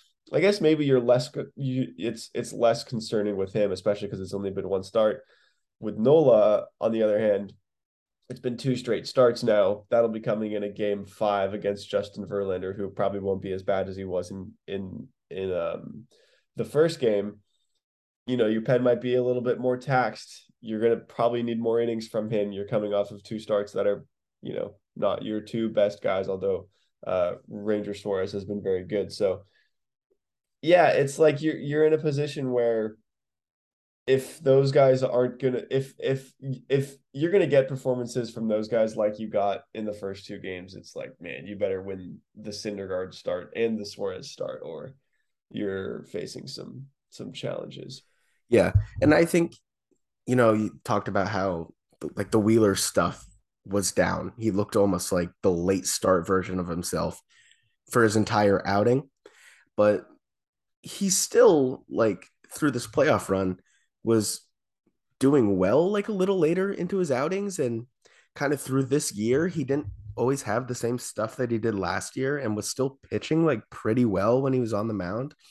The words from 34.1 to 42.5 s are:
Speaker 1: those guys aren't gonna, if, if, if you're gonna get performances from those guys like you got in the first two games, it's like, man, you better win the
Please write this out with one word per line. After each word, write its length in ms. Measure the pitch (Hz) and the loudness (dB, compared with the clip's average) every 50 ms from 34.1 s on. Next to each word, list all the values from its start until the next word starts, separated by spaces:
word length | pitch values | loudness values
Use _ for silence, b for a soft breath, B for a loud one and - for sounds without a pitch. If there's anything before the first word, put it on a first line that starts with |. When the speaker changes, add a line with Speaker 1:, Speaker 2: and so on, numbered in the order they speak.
| 131 131 127 - - - | 2 2 2 -2 -12 -2
Speaker 1:
those 340 | - 135 131 135 139 135 135 | 2 6 6 6 6 6 6
guys 300 | 147 139 131 131 127 131 | 6 6 6 6 4 2
aren't 360 | - - 123 127 123 - - | 0 2 2 0 0 -2 -2
gonna, 220 | 131 131 123 113 - - | -2 -2 -2 -2 -4 -2
if, 220 | 127 135 135 - - | -2 -2 -2 -4 -8
if, 360 | - - 127 135 135 - - _ _ 131 135 131 - - | -6 -2 -2 -2 -2 -4 -12 _ _ -10 -10 -10 -10 -4
if 280 | - 135 139 135 - - - _ _ - | 0 0 0 0 -4 -8 -18 _ _ -6
you're 180 | 139 151 170 | -4 -2 2
gonna 160 | 202 196 175 | 2 2 4
get 220 | 139 139 139 131 - | 4 4 4 4 2
performances 600 | 139 131 - 135 127 123 123 117 - 127 117 110 | -2 -4 -2 -2 -2 -2 -4 -6 -4 -6 -6 -6
from 200 | - 117 113 110 | -6 -6 -2 -2
those 180 | 107 107 110 | 0 -2 -2
guys 300 | 107 120 113 113 110 - | -2 0 0 0 0 0
like 220 | 110 107 107 107 107 | -2 -2 -2 -2 -6
you 100 | 110 101 | -8 -4
got 320 | 107 101 101 101 95 - - _ - | -2 0 0 0 -2 -4 -8 _ -12
in 120 | 113 107 | -8 -8
the 80 | 107 101 | -8 -8
first 320 | 101 98 98 98 95 - | -8 -10 -10 -10 -12 -14
two 140 | - 104 95 | -14 -14 -12
games, 360 | - 95 92 90 92 98 98 | -10 -10 -10 -10 -12 -14 -18
it's 220 | 98 - - - | -18 -20 -16 -14
like, 160 | 82 - - - _ | -14 -14 -14 -14 _
man, 260 | 87 85 64 65 80 | -14 -14 -12 -12 -12
you 80 | 98 101 | -12 -6
better 260 | 95 104 95 95 92 | -4 -2 -2 -2 -4
win 380 | 92 98 98 95 90 87 - - _ _ _ | -6 -8 -10 -10 -12 -14 -16 -18 _ _ _
the 160 | 107 107 107 | -16 -14 -14